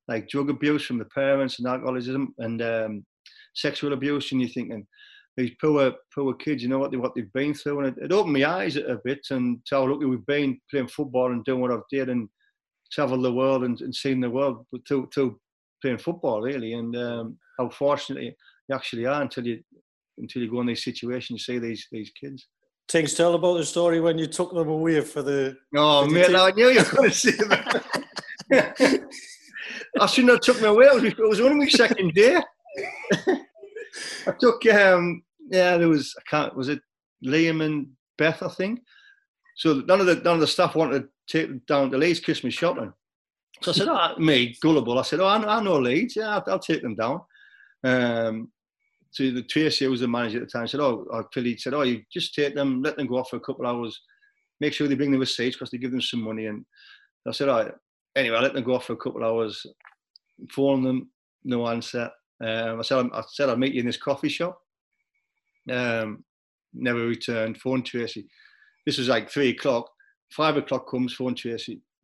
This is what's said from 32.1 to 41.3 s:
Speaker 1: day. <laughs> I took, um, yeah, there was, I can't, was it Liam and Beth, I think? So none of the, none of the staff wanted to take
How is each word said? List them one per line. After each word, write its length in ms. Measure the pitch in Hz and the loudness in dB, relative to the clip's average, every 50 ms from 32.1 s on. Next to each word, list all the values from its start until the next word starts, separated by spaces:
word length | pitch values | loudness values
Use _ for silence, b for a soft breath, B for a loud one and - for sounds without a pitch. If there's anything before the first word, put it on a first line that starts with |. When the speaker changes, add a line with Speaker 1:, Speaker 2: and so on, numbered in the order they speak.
| 151 | 6
Speaker 1:
day. 220 | 196 214 254 359 | 8 8 8 8
<laughs> 880 | 339 - - _ _ _ 698 587 403 392 - - - - - - - - - 320 - - _ _ - - - - 453 453 B B B B B B B B | 6 2 -2 _ _ _ -16 -12 -10 -10 -10 -12 -8 -2 -2 -2 0 0 0 -2 -2 -2 _ _ -20 -20 -18 -16 -16 -16 B B B B B B B B
I 60 | B - - | B 0 4
took, 260 | 254 240 233 - - | 4 4 4 4 4
um, 560 | 226 208 208 196 190 180 175 175 175 170 - - _ _ _ 311 247 | 6 6 8 8 8 6 6 4 0 -4 -6 -10 _ _ _ -8 0
yeah, 260 | 190 185 180 180 180 | 2 4 4 4 4
there 120 | 170 170 165 | 4 4 4
was, 260 | 156 147 143 - - - | 4 2 0 -4 -12 -14
I 40 | - - | -8 -4
can't, 260 | 151 151 143 - - | -2 -2 -2 -2 -4
was 120 | 131 127 139 | -6 -4 -4
it 120 | 147 - _ _ _ _ _ _ _ - 131 | -4 -6 _ _ _ _ _ _ _ -10 -4
Liam 400 | 131 143 160 165 165 160 160 156 | 0 2 2 2 2 2 0 -2
and 240 | 156 156 147 131 - - _ _ _ _ - | -2 -2 -4 -6 -8 -12 _ _ _ _ 0
Beth, 240 | 151 160 160 - | 0 0 0 -2
I 60 | 190 170 | -6 -8
think? 320 | - - 185 202 233 247 _ b b b b b b b b b b _ _ _ - | -6 -6 -4 -4 -6 -8 _ b b b b b b b b b b _ _ _ -8
So 180 | - - 160 147 135 - | -2 2 2 2 2 2
none 140 | - 185 202 | 4 4 4
of 60 | 190 | 6
the, 100 | 180 165 | 4 4
none 180 | - - 175 170 | 4 4 2 2
of 60 | 165 | 4
the 60 | 151 | 2
staff 280 | 139 - - 175 160 - | 2 2 2 0 2 2
wanted 280 | 156 160 127 123 - | 0 0 0 0 -4
to 60 | - - _ _ _ | -4 -6 _ _ _
take 200 | - | -4